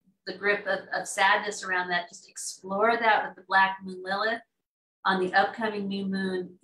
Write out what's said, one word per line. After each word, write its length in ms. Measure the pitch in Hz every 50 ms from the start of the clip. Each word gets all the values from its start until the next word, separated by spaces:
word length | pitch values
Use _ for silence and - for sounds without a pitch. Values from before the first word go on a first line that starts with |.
| _ _ _ _ _ 190
the 60 | 185
grip 340 | - 196 208 202 - - 190
of, 120 | 190 185 - - -
of 140 | 185 - -
sadness 560 | - 202 190 196 214 208 208 208 202 - 190
around 260 | 185 185 180 180 180
that, 200 | 180 180 - -
just 200 | - - - -
explore 680 | - - - - - - - 190 196 202 214 233 233 226
that 280 | 233 220 208 185 190
with 100 | 190 -
the 80 | - - -
Black 300 | 190 190 190 190 190 190 190
Moon 200 | 190 185 185 185
Lilith 380 | 185 196 202 214 220 233 233 - _ _ _ _ _ _ _ _ _ _ _ -
on 180 | 190 190 185 185
the 100 | 180 -
upcoming 540 | 196 202 202 - - 226 214 208 208 196 196
new 180 | 196 196 196
moon 500 | 190 190 190 196 190 185 185 180 180 - -